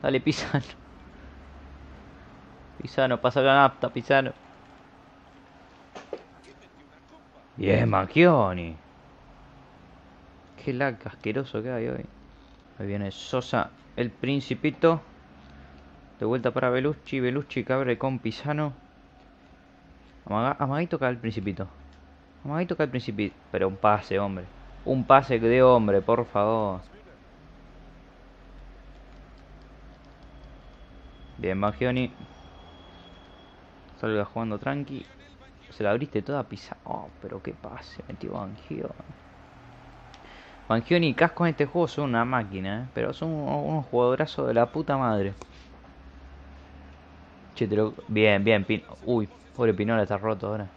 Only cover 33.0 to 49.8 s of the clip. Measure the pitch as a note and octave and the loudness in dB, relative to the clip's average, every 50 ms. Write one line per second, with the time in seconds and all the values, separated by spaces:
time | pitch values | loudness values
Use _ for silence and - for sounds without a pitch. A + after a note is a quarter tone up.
33 | - - - - - - - - - - - - - - - - - - - - | -20 -20 -20 -20 -20 -20 -20 -20 -20 -20 -20 -20 -20 -20 -20 -20 -20 -20 -14 -6
34 | - A2 A2 G#2 G2+ - - A2+ A#2 A2 G#2 G#2 - C3+ C#3 C#3+ C#3+ C#3 C#3 C3 | -4 -2 0 -2 -2 -4 -6 -6 -6 -4 -6 -4 -4 -4 -4 -4 -6 -8 -10 -12
35 | - - - - - - - - - - - - - - - - G#2+ G2+ G#2 A#2+ | -12 -16 -20 -20 -20 -20 -20 -20 -20 -20 -20 -20 -20 -20 -8 -2 0 0 0 0
36 | D3 D3 - G#2+ F#2 - C#3+ C#3+ A#2+ - G#2 F#2+ - - - - - - - - | -2 -2 -4 -4 -4 -2 -4 -4 -4 -6 -10 -16 -12 -14 -16 -14 -10 -10 -10 -10
37 | - - - - - - - G2+ - - A2 - - - - - - - - - | -10 -14 -16 -14 -12 -12 -12 -10 -10 -10 -12 -10 -14 -14 -14 -14 -16 -18 -18 -18
38 | - - - - - - F#2 - G#2 F#2+ G#2 G#2+ - - D3+ - - - - - | -14 -14 -14 -12 -10 -8 -8 -8 -8 -10 -12 -14 -14 -12 -10 -8 -8 -10 -12 -14
39 | - - - - - - - - - - - - - - - - - - - - | -18 -20 -20 -20 -20 -20 -20 -20 -20 -20 -20 -20 -20 -20 -20 -20 -20 -20 -20 -20
40 | - - - - - - - - - - - - - - A2 A#2 A2+ - E3+ F3 | -20 -20 -20 -20 -20 -20 -20 -20 -20 -20 -20 -20 -4 0 0 0 2 2 2 4
41 | E3 D#3 A#2+ - E3 E3+ - - F3 E3+ D3+ - D3 C3 - F3 E3+ D#3 - - | 4 2 4 4 2 2 2 0 0 0 2 0 -2 -2 2 -2 -2 0 -2 -4
42 | D3+ C3+ A#2+ A#2 A#2 B2 C3 B2 A2 G2 G2 F#2+ F#2 F#2+ G2+ A2 B2+ B2+ - A#2+ | -2 0 0 0 0 2 0 -2 -2 -2 -6 -6 -4 -4 -4 -6 -8 -6 -4 -4
43 | A#2 G#2+ C3+ - E3 E3 D#3+ D3+ C#3+ C3 C#3 D3 C#3+ D3 D#3 D#3 C3 - - A#2+ | -4 -4 -4 -6 -6 -6 -4 -4 -4 -4 -4 -2 -2 -2 -2 -4 -4 0 2 4
44 | B2 B2 B2+ - D#3 D3+ - - C#3 B2 A#2 A#2 A#2+ A#2+ - D3+ D#3 - C#3+ C3+ | 4 4 4 2 0 -4 -2 -4 -2 2 4 2 2 2 0 -6 -2 -2 0 0
45 | C3 A#2+ A2 G#2 G2 G2 G2 - - - - - - - - - - - - - | 2 2 2 0 0 -2 -4 -8 -16 -20 -20 -20 -20 -20 -20 -20 -20 -20 -20 -20
46 | - - - - - - - - - - - - - - C#2 C#2 - - - - | -20 -20 -20 -20 -20 -20 -20 -20 -20 -20 -20 -20 -20 -20 -20 -20 -20 -20 -20 -20
47 | - - - - - - - - - - - - A#2 G#2 G#2 G#2 A2 G#2+ - - | -20 -20 -20 -20 -20 -20 -20 -20 -20 -20 -4 -4 -2 0 2 2 2 0 -2 -8
48 | - - A2 G#2+ G#2+ G#2+ G2+ G2 G2+ A2 A2 G2+ F#2+ - A2 G2 - - - - | -8 -2 2 4 6 6 6 4 4 4 4 4 4 0 -2 -2 -2 -10 -20 -10
49 | - - B2 A#2 G#2 F#2+ - - - - - - A#2+ A2+ G#2 F#2+ | -2 0 0 0 0 -2 -8 -20 -20 -18 -4 0 2 2 2 2